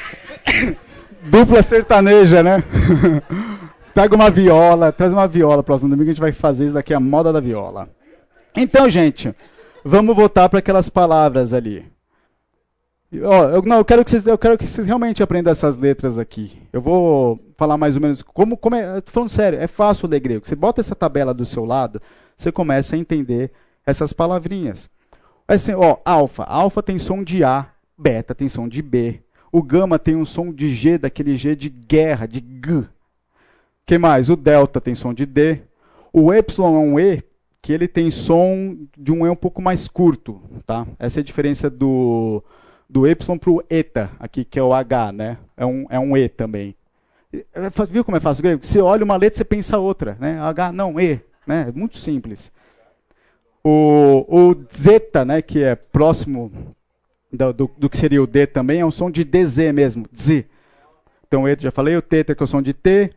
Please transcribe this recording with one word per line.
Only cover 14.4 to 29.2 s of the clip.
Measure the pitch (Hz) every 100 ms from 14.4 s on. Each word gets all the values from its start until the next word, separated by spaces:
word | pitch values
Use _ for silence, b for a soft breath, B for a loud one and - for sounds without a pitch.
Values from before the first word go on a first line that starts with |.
| 226 226
que | -
vocês | - 196
realmente | 247 233 208
aprendam | 202 170 170
essas | 156 151 123
letras | 139 131 131 117
aqui. | 113 - 104 - -
Eu | 123
vou | 127 180 175 143 123 113 _ -
falar | 156 151
mais | 151 139
ou |
menos | 151 135
como, | - - 214 240
como | 226 240
é, | 185 190
eu |
tô | -
falando | 233 240
sério, | - 208 151
é | 165
fácil | - 208 202 170
ler | 147
grego. | 127 110 -
Você | 147
bota | 185 240
essa | 214 -
tabela | 160 139 131
do | 123 117
seu | 120 113
lado, | 131 120 104 b b b b
você | 170
começa | - 160 135 135 156
a |
entender | 170 160 127 120 131 _ _ _ -
essas | 135 151
palavrinhas. | - 170 180 165 196 147 92 - _ _ _ _ _ -
Assim, | 196 -
ó, | 190 170 - -
alfa, | 165 139 -
alfa | - 139 190 214
tem | 208 190
som | - 190
de | 175 180
A, | 135 135 139 _ _ _
beta | 139 113 -
tem | 123 139
som | 127 117
de | 123
B. | 147 123 117 110